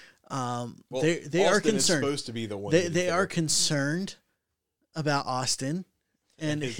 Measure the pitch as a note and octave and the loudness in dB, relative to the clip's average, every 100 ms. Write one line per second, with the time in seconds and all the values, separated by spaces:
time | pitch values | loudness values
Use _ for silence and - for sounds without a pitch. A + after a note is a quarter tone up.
0 | - _ - C3+ B2 B2 A#2+ - - B2+ | -20 _ -10 -6 -4 -4 -8 -12 -10 -2
1 | D3+ E3+ D3 E3 G3 G3+ - G3+ - D#3 | 0 0 -2 2 4 4 4 2 4 2
2 | C#3 C#3+ - A#2 A2 G2+ G#2 E3 F3 E3+ | 2 -2 -4 -6 -6 -6 2 2 4 0
3 | F3+ F3 F#3+ F3 D#3 - - C#3+ C#3 E3+ | 0 0 0 0 0 2 2 2 0 -2
4 | G3 - _ _ _ _ _ _ _ D#3+ | -4 -10 _ _ _ _ _ _ _ -4
5 | D3+ C#3 - B2+ B2 - C3+ F3 - _ | 0 0 0 -2 -2 -2 -2 -6 -8 _
6 | _ _ _ - D#3 D3+ C3 A2+ | _ _ _ -8 -4 -2 -4 -2